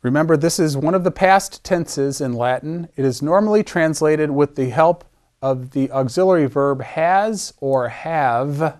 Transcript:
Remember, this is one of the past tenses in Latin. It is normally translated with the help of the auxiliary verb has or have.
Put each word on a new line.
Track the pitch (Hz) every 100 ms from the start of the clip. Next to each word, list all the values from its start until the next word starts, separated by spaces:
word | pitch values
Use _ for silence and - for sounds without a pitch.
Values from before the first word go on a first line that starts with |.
Remember, | 123 139 160 160
this | 165 -
is | 160 139
one | 151
of | 185
the | 180
past | - 185 190 - -
tenses | - 180 160 - 139 135
in | 139
Latin. | 120 120 127 151 170 165
It | -
is | 135 123
normally | 147 180 214 214
translated | 208 180 160 156 156 156 151
with | 139 143
the | - 131
help | 120 165 175 - _ _ _
of | 135 131 127
the | - 135
auxiliary | 135 131 147 185 180 139
verb | 143 139 139
has | 131 - 165 190 214 214 - -
or | 139 135 120
have. | - - 165 135 117 139 143 156